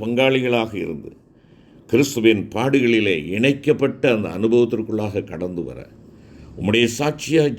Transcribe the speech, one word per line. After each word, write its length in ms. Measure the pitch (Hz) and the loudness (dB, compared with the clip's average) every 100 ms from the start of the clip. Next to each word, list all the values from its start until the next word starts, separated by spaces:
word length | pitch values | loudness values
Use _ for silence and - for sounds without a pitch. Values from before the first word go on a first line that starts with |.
பங்காளிகளாக 720 | 110 120 131 131 127 120 110 104 | -4 0 2 2 0 0 -2 -6
இருந்து 260 | 82 76 - - _ _ _ _ _ - - | -8 -8 -12 -20 _ _ _ _ _ -20 -2
கிறிஸ்துவின் 520 | 117 143 120 113 107 90 | 0 2 2 4 4 0
பாடுகளிலே 600 | 101 127 143 123 113 104 85 78 98 | -4 0 2 2 2 2 -2 -2 0
இணைக்கப்பட்ட 680 | 131 139 - 143 139 - 143 | 0 0 0 0 0 0 0
அந்த 140 | 110 90 87 | 0 -2 -2
அனுபவத்திற்குள்ளாக 840 | 110 120 117 113 110 110 104 101 92 | 2 4 2 0 -4 -4 -4 -4 -6
கடந்து 320 | 82 90 87 71 | -8 -8 -6 -8
வர 100 | 62 - - - - - - - - | -10 -18 -20 -20 -20 -20 -20 -20 -6
உம்முடைய 300 | 90 110 117 113 | 0 4 2 0
சாட்சியாக 580 | 147 151 - 156 147 | -4 -4 -2 2 2